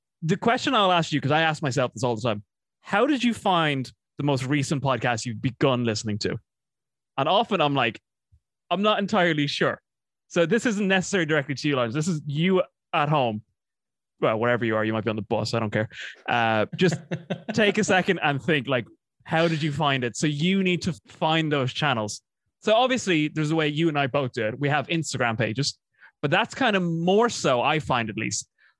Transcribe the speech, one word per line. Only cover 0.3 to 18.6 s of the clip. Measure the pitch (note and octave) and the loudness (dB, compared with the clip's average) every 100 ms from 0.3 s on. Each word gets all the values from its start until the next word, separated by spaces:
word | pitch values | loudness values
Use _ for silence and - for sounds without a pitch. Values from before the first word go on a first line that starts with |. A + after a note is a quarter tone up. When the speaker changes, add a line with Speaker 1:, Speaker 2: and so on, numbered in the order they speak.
| G3 | 0
Speaker 1:
question | A#3 B3 D4+ | 2 0 2
I'll | A#3+ F#3+ | 2 4
ask | F3 D#3+ | 2 2
you, | C#3+ | -2
'cause | C3+ | 2
I | D3+ | 2
ask | D#3+ D3+ | 2 0
myself | D3 B2 B2+ | -2 0 -2
this | G#2+ | -2
all | B2 | -2
the | A2 | 0
time, | A#2+ G#2 - _ _ _ | -2 -4 -6 _ _ _
how | - G3+ C4+ | -2 2 2
did | C#4 | 2
you | A#3+ | 0
find | A3 G#3 F3 D#3 C3+ B2 - _ - | 0 0 2 2 0 -4 -12 _ -4
the | |
most | C#3+ C3+ | 0 0
recent | B2+ D3 C3+ C#3+ | 0 0 0 -2
podcast | C3+ B2 B2 A2+ B2 | 0 0 0 -2 -4
you've | A2 | -6
begun | B2+ - C#3+ B2 | -6 0 0 2
listening | A#2 G#2 A2 G2+ | 0 -2 -4 -4
to? | F2+ - _ _ _ _ _ _ _ - | -4 -6 _ _ _ _ _ _ _ -4
And | C#3+ | 0
often | G3 A3+ G3 | 2 2 2
I'm | D3 | 2
like, | C#3 A#2 - _ _ _ _ _ _ - | 2 0 -2 _ _ _ _ _ _ -6
"I'm | F3 | 0
not | G#3 G3+ | 2 0
entirely | G3 G#3+ F3 D3+ C#3+ | 0 2 2 2 -2
sure." | - C#3+ - _ _ _ _ _ | 0 -2 -2 _ _ _ _ _
So | F3 E3 | 0 2
this | A3+ B3+ | 2 0
isn't | G3+ G3 | 0 2
necessarily | F#3+ E3 G3 D#3 | 0 0 -2 0
directly | D#3 C3+ C3 | 0 -2 -4
to | D3+ | 0
you, | C3+ | 0
Lawrence. | A#2 | 0
This | C3+ D#3 | -2 -2
is | D#3 D3 | -4 -4
you | C#3+ F3+ F#3 - _ _ | -2 2 2 0 _ _
at | E3 D3 | -2 2
home. | D3+ A#2+ G#2+ - _ _ _ _ _ _ - | 2 0 -4 -10 _ _ _ _ _ _ -2
Well, | D3 A2 | 0 0
wherever | A#2+ A#2+ | 0 0
you | A2+ A2 | 0 0
are, | |
you | G#2+ | 0
might | A2 | -2
be | A2 | -2
on | G#2+ | -4
the | |
bus. | G#2 A2 A2 | -2 -2 -2
I | A2+ | -2
don't | G#2+ | -2
care. | A2 G#2+ - - - - | -2 -4 -8 -16 -12 -2
Uh, | A#2+ A2+ A2 G#2 | 0 2 2 0
just | D#3+ F3+ E3 - E3+ - | 0 0 0 -6 -10 -8
Speaker 2:
<laughs> | F3+ - | -10 -6
Speaker 1:
take | G#3+ G#3 G3+ | 0 2 2
a | |
second | G3+ F#3 F3 E3 | 2 2 2 0
and | D3+ C#3 | 0 -2
think, | - D#3 | 0 0